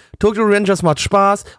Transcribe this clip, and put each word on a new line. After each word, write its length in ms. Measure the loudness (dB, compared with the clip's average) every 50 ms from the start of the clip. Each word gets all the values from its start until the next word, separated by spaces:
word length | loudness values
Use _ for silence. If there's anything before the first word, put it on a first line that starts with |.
| _ _ -8 -2
Tokyo 240 | -2 0 0 0 0
Revengers 380 | 0 0 0 0 0 -2 0 0
macht 180 | 0 0 -2
Spaß 440 | -2 -2 0 2 2 2 0 -2 -6 -14 -18